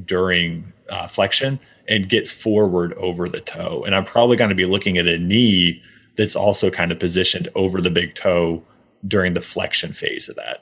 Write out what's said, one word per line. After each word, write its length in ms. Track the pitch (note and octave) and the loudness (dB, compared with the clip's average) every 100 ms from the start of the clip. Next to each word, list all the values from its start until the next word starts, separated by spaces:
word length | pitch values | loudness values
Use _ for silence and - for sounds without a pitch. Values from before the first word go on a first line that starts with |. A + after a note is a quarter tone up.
| F2+ | -4
during, 640 | F#2 F#2 F2+ E2+ E2+ - - - | 0 2 2 0 -4 -12 -18 -12
uh, 160 | F2+ E2+ | -10 -6
flexion 500 | - G2 - C3+ C3+ - _ - | 0 0 0 -2 -4 -10 _ -2
and 220 | G#2+ F#2+ | -2 2
get 180 | A2 - | 0 -2
forward 640 | - A2+ G#2+ G#2 F2+ F2 | -4 0 2 2 2 -2
over 320 | - F#2 F2 F2 | -2 -4 -4 -4
the 140 | - | -6
toe. 420 | - F2 E2+ D#2+ F#2+ | -10 -10 -8 -6 0
And 80 | |
I'm 100 | G2 | 0
probably 320 | F#2 A#2 A#2+ B2 | 2 4 4 6
gonna 180 | A2 | 4
be 120 | F#2+ F#2 | 2 2
looking 320 | G2 G2+ F2+ | 0 0 0
at 80 | E2+ | 2
a 100 | E2+ | 0
knee 640 | F2 A2 A#2+ F#2+ F2 E2 - - _ - | 2 4 4 4 2 0 -10 -20 _ -2
that's 200 | G#2+ - | -2 2
also 340 | G2+ G2 G2 | 0 2 0
kind 220 | - F2 | 0 -2
of 60 | F2 | -2
positioned 500 | F2+ F2+ F2+ F2+ F2 | -2 0 0 -2 -4
over 260 | - F#2+ F#2 | -2 0 0
the 100 | F2+ | 0
big 240 | F2 F2 | 0 -2
toe 480 | - G2 F2 E2+ E2 - _ _ _ G2 | -2 0 2 2 -2 -8 _ _ _ -2
during 260 | G#2 F#2 | 0 2
the 60 | F2 | -2
flexion 520 | - - F#2 - D#2+ | -6 -6 -4 -4 -6
phase 360 | C#2+ - - - | -8 -8 -8 -10
of 80 | - | -12
that. 220 | - - | -10 -10